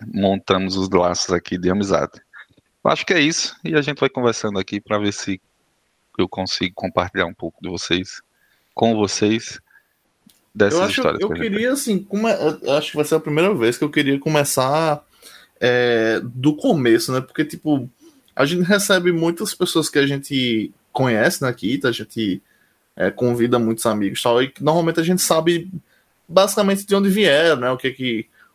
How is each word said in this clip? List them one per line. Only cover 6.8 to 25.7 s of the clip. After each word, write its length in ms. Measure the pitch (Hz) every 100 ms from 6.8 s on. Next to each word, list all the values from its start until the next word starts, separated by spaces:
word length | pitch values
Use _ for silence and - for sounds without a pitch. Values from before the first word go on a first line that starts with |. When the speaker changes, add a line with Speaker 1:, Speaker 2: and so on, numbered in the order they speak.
| 90 90 90 95 87
Speaker 1:
um 80 |
pouco 240 | 92 82 -
de 60 | 87
vocês, 540 | 87 - 87 95 - - _ _ _ _
com 220 | - 113 110
vocês, 640 | 101 - 104 113 - - _ _ _ _ _ _ _ _ _ -
dessas 220 | 101 160
Speaker 2:
Eu 60 |
acho, 160 | 202 233
Speaker 1:
histórias 200 | 247 -
Speaker 2:
eu 80 | 190
Speaker 1:
que 60 |
a 20 | -
gente 140 | 226
Speaker 2:
queria, 220 | 202 240
assim, 260 | 277 240 190
come-, 320 | - 202 226 202 151 151
eu 100 | -
acho 180 | 143 151
que 60 | 151
vai 80 |
ser 120 | 147 160
a 40 |
primeira 340 | 160 151 185
vez 220 | 185 113 120
que 80 |
eu 60 | 147
queria 280 | 151 139 139
começar, 880 | 160 151 143 - 131 151 160 147 - _ - - _ _
é, 600 | 123 123 123 117 113 110
do 320 | 123 123 139 151
começo, 560 | 269 170 120 113 -
né? 80 | 131
Porque, 240 | 127 -
tipo, 440 | 151 170 156 143 123 - - _ _
a 120 | - 143
gente 160 | 175
recebe 500 | 175 202 202 185 175
muitas 420 | 165 165 170 214
pessoas 360 | - 175 165 151
que 80 | 147
a 80 | 139
gente 680 | 139 139 135 123 110 98 - _
conhece, 520 | - 131 110 135 -
né, 60 | 131
aqui, 280 | 117 95 139
tá? 140 | 131
A 20 |
gente, 500 | 110 107 113 107 90 - _ _ _ _ -
é, 140 | 92
convida 480 | - 123 120 120 123
muitos 260 | 113 113
amigos 360 | 117 104 98 -
e 20 |
tal, 200 | 123 120
e 60 | 131
que 160 | -
normalmente 340 | 139 165 165 165
a 40 |
gente 180 | 165 180
sabe 500 | - 160 160 170 180